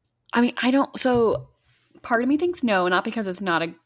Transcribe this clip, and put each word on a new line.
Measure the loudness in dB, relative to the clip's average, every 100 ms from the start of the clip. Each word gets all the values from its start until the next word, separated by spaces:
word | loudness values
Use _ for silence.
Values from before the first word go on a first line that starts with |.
| _ _ _
I | 0
mean, | 0 0
I | 0
don't, | 2 0 -2
so | 0 2 2 0 -6 _ _ _ _ _
part | -2 0
of | 2
me | 0
thinks | 0 -2
no, | 0 2 2
not | 0
because | -2 -4 -6
it's | -4
not | -2 -2
a | -2 -8